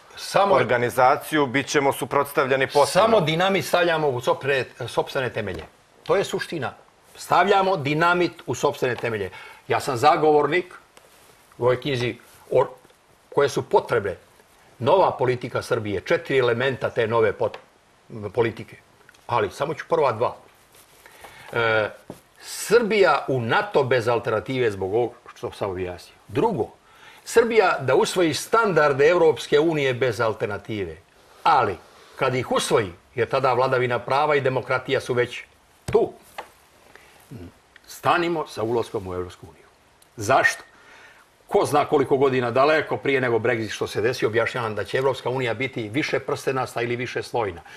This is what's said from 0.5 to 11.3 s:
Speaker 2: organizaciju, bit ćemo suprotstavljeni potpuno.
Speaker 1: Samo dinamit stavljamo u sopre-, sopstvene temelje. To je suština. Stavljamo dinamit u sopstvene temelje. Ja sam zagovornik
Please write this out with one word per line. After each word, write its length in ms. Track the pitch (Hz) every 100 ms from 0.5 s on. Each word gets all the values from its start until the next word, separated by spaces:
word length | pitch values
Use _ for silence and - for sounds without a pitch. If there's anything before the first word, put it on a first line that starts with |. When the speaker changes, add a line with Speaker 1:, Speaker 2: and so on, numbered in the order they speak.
Speaker 2:
organizaciju, 920 | 180 120 123 120 123 127 147 - 156 139
bit 200 | 135 123
ćemo 260 | 151 139
suprotstavljeni 760 | 127 135 139 135 - 131 135 131
potpuno. 200 | 147 135
Speaker 1:
Samo 340 | 180 220 220
dinamit 440 | 151 160 190 190
stavljamo 440 | 131 180 175 160 151
u 120 | 120
sopre-, 440 | 175 160 131 139 117 - 120
sopstvene 420 | - - 139 123
temelje. 340 | 117 101 85 - _ _ _
To 140 | - 185
je 80 |
suština. 500 | - 190 - 165 110 - _ _ _ -
Stavljamo 600 | - 156 190 196 190 185
dinamit 560 | 139 151 175 175 170 - -
u 80 |
sopstvene 420 | 123 147 135 131 117
temelje. 340 | 120 107 92 - - - -
Ja 120 | 113
sam 160 | - 120
zagovornik 760 | 147 165 156 147 139 175 - - _ _ _ _ _